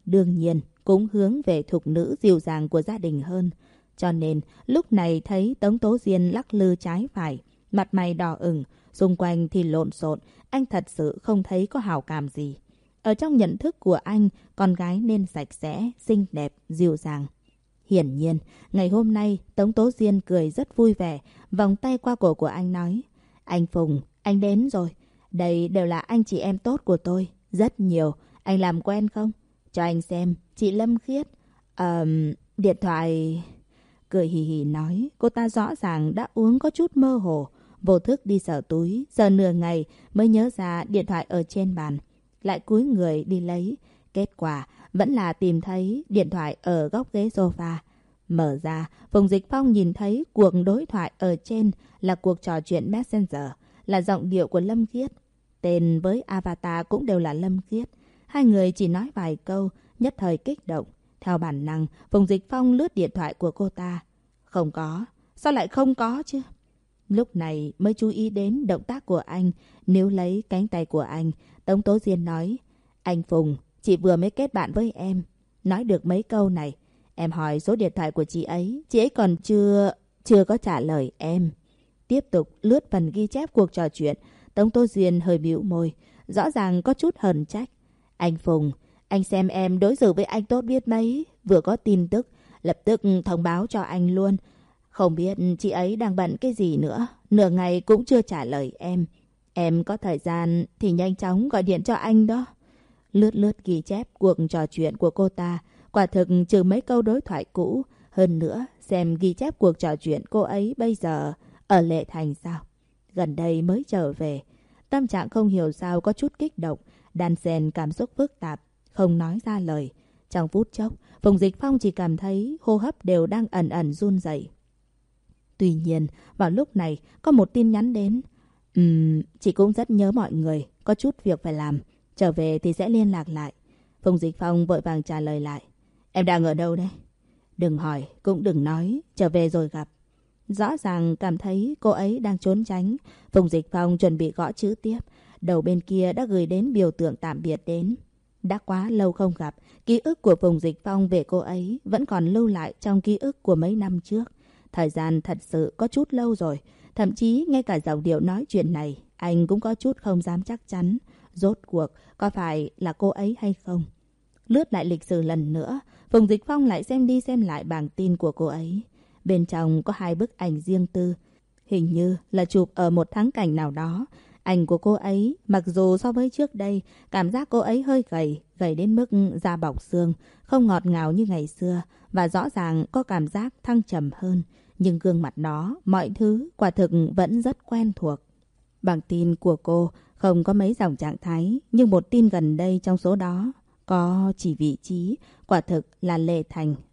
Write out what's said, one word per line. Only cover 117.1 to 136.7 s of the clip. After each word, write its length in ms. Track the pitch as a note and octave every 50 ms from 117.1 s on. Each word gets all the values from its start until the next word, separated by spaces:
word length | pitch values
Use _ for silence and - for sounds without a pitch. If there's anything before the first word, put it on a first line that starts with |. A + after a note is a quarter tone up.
| -
đan 220 | E3+ F3 F3 E3+
xen 360 | - - E3+ E3 D#3+ D#3 D#3
cảm 200 | - - D#3+ D3+
xúc 180 | D#3+ - A#3 - _ -
phức 220 | C#4 C#4+ _ -
tạp, 220 | - D#3+ D3+ - _ _ _ _ _ _
không 260 | - - F#3+ F3 E3+ E3+
nói 220 | E3 E3 F3 A3+ -
ra 140 | A3+ G#3+ G3+
lời. 300 | F3+ E3 D#3 D3+ C#3 C3 - _ _ _ _ _ _ _
Trong 180 | - F3+ E3 D#3
phút 240 | - G3 A3+ -
chốc, 220 | - - G#3+ A3+ - - _ _ - _
Phùng 160 | - G#3 G3 F3+
Dịch 220 | G3 F#3+ F#3+ -
Phong 200 | - C4+ C#4 A#3+
chỉ 120 | - G3+
cảm 260 | F3+ - F3+ E3+ D#3+ D#3+
thấy 400 | G3 G3 G3 G3 G#3 C4 D#4 D#4+
hô 160 | - A#3+ G#3+ G#3+
hấp 280 | G#3+ C#4 - - -
đều 220 | F3+ F#3 E3+ E3 E3
đang 180 | G3 A3+ A3+ G3+
ẩn 180 | - F#3 E3+ -
ẩn 240 | - F3 E3 D3 D3
run 260 | - G#3 G3+ G3 F#3
rẩy. 300 | - E3 D#3 C#3+ - - - _ _ _ _ _ _ _ _ _ _ _ _ _ _ _ _ _ _ _ _ -
Tuy 140 | G3 F3+ E3
nhiên, 340 | D#3+ E3 E3 E3 D#3 D#3 D3 - - - _ - -
vào 120 | G3+ E3
lúc 260 | E3+ A3+ D4 - -
này, 220 | G3 E3+ D#3+ D3+ - _ _ _ _
có 100 | - D#4+
một 220 | D4 A#3+ C#4 - -
tin 180 | B3 A#3 A3+
nhắn 220 | A3 G#3 G#3+ B3 A#3+
đến. 280 | G#3+ G3+ G3 A3 B3 C4+ - _ _ _ _ _ _ _ _ -
"Ừm, 460 | F3+ F3 E3+ E3 D#3+ D#3+ D#3+ D#3+ D#3 D3+ - _ -
chị 120 | - G3+
cũng 220 | F3 - G3 G#3 G#3
rất 160 | - A#3 -
nhớ 220 | A3+ G3+ G3+ G3
mọi 200 | G#3+ B3 G3+ -
người, 360 | - D#3+ D#3 D#3+ D#3 D3+ C#3 - _ _ -
có 120 | - G#3+
chút 280 | - - C#4 - _ -
việc 200 | G3+ E3+ - -
phải 100 | E3+ D#3
làm. 260 | D3+ D3+ D3+ D3 C#3+ - _ _ _ _ _ _
Trở 160 | - G3 F3
về 280 | D#3 E3+ D#3+ D#3+ D#3 D#3
thì 140 | - F3 E3
sẽ 160 | - F#3 A3
liên 220 | A3+ A3+ G#3+ G3+
lạc 180 | F#3+ E3+ D3+ D#3+
lại." 240 | D#3 D3+ D3+ C#3 - _ _ _ _ _ _ _ _ _ -
Phùng 140 | F#3 F3+ E3
Dịch 220 | E3 E3 D#3+ -
Phong 260 | F3+ F3 F3 F3 E3+
vội 160 | E3+ F3+ D#3
vàng 220 | D#3 E3+ D#3+ D#3 D3
trả 160 | - D#3+ D#3
lời 200 | D3+ D3+ D3+ D3
lại. 240 | D3 D3 D3 C#3+ - _ _ _ _ _ _ _ _ _
"Em 140 | - F#3+ F#3
đang 200 | F3+ F3 E3+ E3
ở 80 | D#3+ D3+
đâu 220 | D#3 E3+ E3+